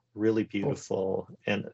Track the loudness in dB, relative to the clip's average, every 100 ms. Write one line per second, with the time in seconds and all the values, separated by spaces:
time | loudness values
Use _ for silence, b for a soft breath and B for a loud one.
0 | _ 0 2 4 2 0 -2 -2 -2 -2
1 | 0 -2 -4 -8 -2 -2 -2